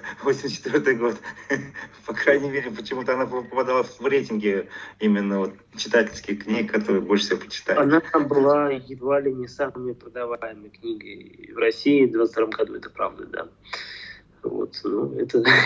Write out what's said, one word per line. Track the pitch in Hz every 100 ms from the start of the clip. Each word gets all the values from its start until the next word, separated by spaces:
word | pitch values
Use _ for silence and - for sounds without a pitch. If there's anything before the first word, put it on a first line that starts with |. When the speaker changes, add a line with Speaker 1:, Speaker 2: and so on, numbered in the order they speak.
| -
Speaker 1:
<laughs> | -
восемьдесят | 139 127 139 104
четвёртый | 123 - 135 117
год. | 117 107 - - -
<laughs> | 139 - - - - -
По |
крайней | 110 - 139 139
мере, | 135 123
почему-то | 110 113 127 127
она | 127
попадала | 120 127 113 127 127 127
в | 120 - 127
рейтинге | 139 - 107 104 98 - - - -
именно | 107 101 101 -
вот | - - _ -
читательских | - 117 - - - 104
книг, | - 113 -
которые | 110 101 98
больше | 87 104
всего | - -
почитали. | - - - 147
Speaker 2:
Она | 139 160
там | - 160 139
была | 143 139 147 143
едва | 131 127 131 127 143
ли | 139
не | 127 120
самой | - 135 123 123
продаваемой | 117 117 120 120 117 113 104 107
книгой | - 117 107 104 101 - - -
в | 113
России | 110 - 139 143
в | 123
двадцать | 113 113
втором | 113 110
году, | - -
это | - -
правда, | - 98 -
да. | - - 85 _ - - - - - - _ _
Вот, | - 52 - -
ну, | - - - 131
это, | - 123 113 -